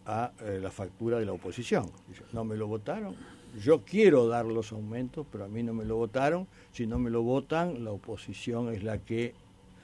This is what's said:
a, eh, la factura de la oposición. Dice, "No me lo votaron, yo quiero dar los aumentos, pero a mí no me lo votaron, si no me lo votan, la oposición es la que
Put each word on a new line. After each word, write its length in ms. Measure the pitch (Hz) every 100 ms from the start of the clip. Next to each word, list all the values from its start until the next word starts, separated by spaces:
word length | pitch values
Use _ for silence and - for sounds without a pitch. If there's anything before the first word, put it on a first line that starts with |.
a, 280 | - 107 123 -
eh, 160 | 110 95
la 120 | 95
factura 460 | - 95 - 113 120
de 60 | 104
la 60 |
oposición. 540 | 87 92 87 120 196 92 - -
Dice, 160 | 95 -
"No 120 | 113
me 120 | 113 107
lo 100 | 107
votaron, 480 | 107 107 190 208 - - - - 113
yo 200 | 104 156
quiero 420 | - 196 214 143 117
dar 180 | 120 113
los 260 | 113 107
aumentos, 540 | 107 107 117 127 156 147
pero 140 | 107
a 40 | 98
mí 140 | 110
no 100 | 117
me 120 | 113
lo 100 | 107 113
votaron, 520 | 113 127 143 170 190 - -
si 160 | - 113
no 100 | 120
me 100 | 120
lo 140 | 117
votan, 640 | 117 131 135 156 175 131
la 80 | 113
oposición 840 | 101 - 104 - 101 - 117 120
es 80 | 107
la 160 | 107 104
que 340 | - 113 120 - - - - -